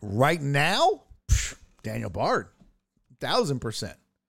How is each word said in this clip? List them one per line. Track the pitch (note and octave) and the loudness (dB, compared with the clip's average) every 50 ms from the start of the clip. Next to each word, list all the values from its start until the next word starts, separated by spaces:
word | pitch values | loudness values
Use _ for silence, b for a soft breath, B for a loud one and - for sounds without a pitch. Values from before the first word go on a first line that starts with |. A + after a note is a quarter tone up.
| - | -10
Right | G2 G2 G#2+ C3 D3 E3+ E3+ C#3+ | -4 0 2 2 2 2 0 0
now? | C#3 C#3 C#3+ D3 E3 G3 B3 E4 F#4 G#4 C#4+ - - - _ _ - | 0 2 2 2 2 2 4 4 2 2 0 -4 -16 -20 _ _ 2
Psh, | - - - - - - - - _ _ - | 2 2 2 0 -8 -12 -18 -20 _ _ -10
Daniel | A2 A2 A#2 A2+ G#2+ | -8 -6 -6 -6 -6
Bard. | E2 G2+ A#2+ F#3 B3+ G3 G2+ - _ _ - _ _ _ _ _ _ _ _ _ _ - | -4 -2 0 0 0 0 -2 -6 _ _ -20 _ _ _ _ _ _ _ _ _ _ -10
Thousand | - C3 E3+ B3 A#3+ D3 C#3 B2 | -6 -2 0 0 2 0 -2 -4
percent. | - A#2 G#2+ - A2 G2+ - - _ _ _ _ _ | -4 -6 -8 -8 -8 -10 -12 -14 _ _ _ _ _